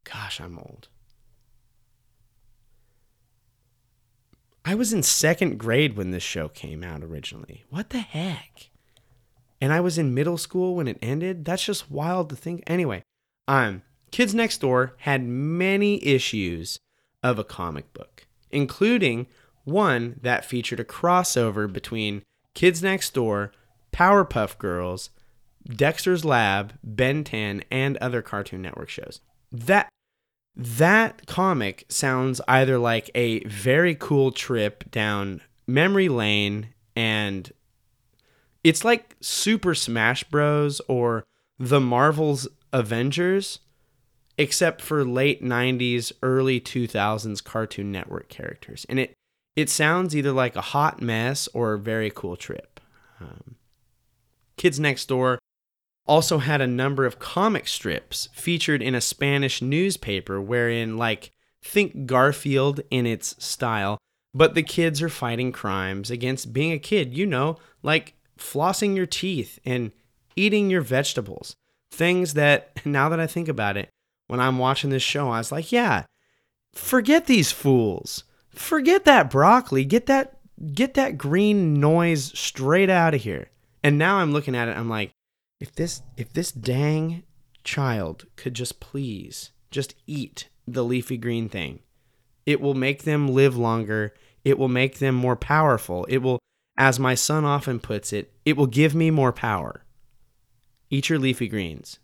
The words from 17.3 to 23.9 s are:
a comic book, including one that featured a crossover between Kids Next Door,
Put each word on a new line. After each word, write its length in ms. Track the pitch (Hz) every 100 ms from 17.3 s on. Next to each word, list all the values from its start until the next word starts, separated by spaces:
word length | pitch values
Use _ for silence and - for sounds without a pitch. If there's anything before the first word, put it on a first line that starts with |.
| 113
a 60 |
comic 480 | - - 87 76 -
book, 340 | - - - _ _ _
including 760 | 139 139 - 208 247 165 117 123 _ _ _
one 540 | - 180 196 123 117 120
that 220 | 123 120
featured 360 | - 123 117 117
a 40 |
crossover 840 | 120 - 170 180 180 - 113 104 107
between 520 | 95 - 113 107 101 - _ _
Kids 280 | - 175 165
Next 300 | 190 190 -
Door, 400 | 135 113 101 101 _ _ _ _